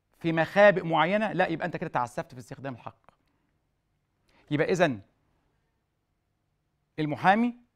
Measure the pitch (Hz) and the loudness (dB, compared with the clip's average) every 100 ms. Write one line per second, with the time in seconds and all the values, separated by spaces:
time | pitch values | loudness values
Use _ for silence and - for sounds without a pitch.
0 | _ _ 165 160 160 202 208 180 165 160 | _ _ -4 -2 0 6 6 6 0 0
1 | 165 208 208 160 180 165 180 165 165 139 | 2 0 -2 -2 -2 -2 -6 -6 -6 -4
2 | 120 - - 123 - 135 131 120 117 - | -6 -8 -12 -14 -18 -14 -12 -12 -16 -20
3 | _ _ _ _ _ _ _ _ _ _ | _ _ _ _ _ _ _ _ _ _
4 | _ _ _ _ - 147 - 180 165 107 | _ _ _ _ -6 -2 0 2 0 -2
5 | - _ _ _ _ _ _ _ _ _ | -12 _ _ _ _ _ _ _ _ _
6 | _ _ _ _ _ _ _ _ _ - | _ _ _ _ _ _ _ _ _ -8
7 | 151 131 180 214 240 233 _ | -6 -2 2 2 0 -4 _